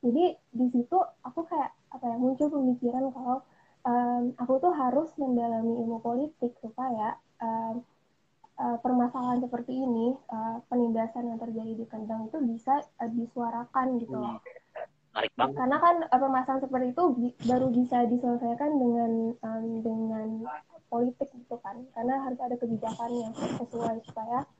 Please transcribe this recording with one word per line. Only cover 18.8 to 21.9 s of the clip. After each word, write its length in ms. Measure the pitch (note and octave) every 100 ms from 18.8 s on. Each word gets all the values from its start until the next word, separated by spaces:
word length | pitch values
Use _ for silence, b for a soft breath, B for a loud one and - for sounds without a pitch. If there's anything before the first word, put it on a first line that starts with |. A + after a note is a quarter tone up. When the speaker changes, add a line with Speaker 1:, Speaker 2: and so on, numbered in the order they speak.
| B3 A#3 A#3 A3+ A3+ A#3+
Speaker 1:
em, 260 | A3 A3 A3+ A3+
dengan 480 | A3+ A3 A3 A3 A3 A3 A3+ - - - _
politik 400 | A#3 B3 B3 C#4
gitu 240 | B3 - A#3+
kan. 160 | G3 A#3+ B3+